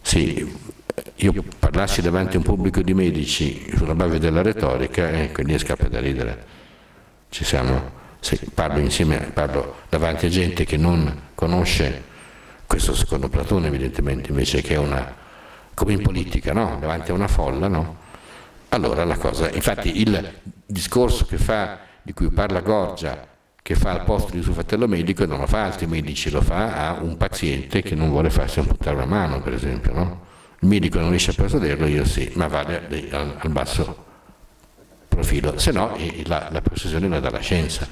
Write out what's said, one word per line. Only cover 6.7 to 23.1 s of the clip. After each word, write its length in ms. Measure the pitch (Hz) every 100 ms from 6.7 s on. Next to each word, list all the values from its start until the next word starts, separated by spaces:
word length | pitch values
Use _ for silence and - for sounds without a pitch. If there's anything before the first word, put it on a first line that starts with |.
| - - - - _ _
Ci 140 | -
siamo? 600 | - 69 64 65 64 - - -
Se 200 | - - -
parlo 260 | - 78 80
insieme, 400 | 69 - 80 71 -
parlo 420 | - 73 69 - - -
davanti 380 | 80 82 80
a 40 | 87
gente 360 | 92 85 87
che 100 | 78
non 460 | 76 82 85 73 69 -
conosce, 680 | - 82 90 82 - 73 69 - - - - - -
questo 280 | - 73 -
secondo 360 | 69 - 73 67
Platone 380 | 71 69 98 78
evidentemente 600 | 67 65 - 71 65 67
invece 320 | 71 62 69
che 120 | -
è 40 | 76
una, 460 | 71 67 64 - - - - - -
come 180 | - 101
in 80 | 98
politica, 500 | - 90 - - -
no? 260 | 92 104 -
Davanti 320 | 78 82 82
a 20 |
una 140 | 92 101
folla, 400 | - 71 67 98
no? 300 | 85 80 82 - - - - - - -
Allora 340 | 123 104 110
la 140 | 85 -
cosa, 340 | 78 69 80
infatti 500 | - - 101 87 92
il 300 | 107 95 90 - - -
discorso 600 | - 98 - 123 120 -
che 120 | - 113
fa, 400 | - 107 101 104 101 -
di 120 | -
cui 180 | - 82
parla 300 | 82 101 90
Gorgia, 680 | 90 107 90 90 80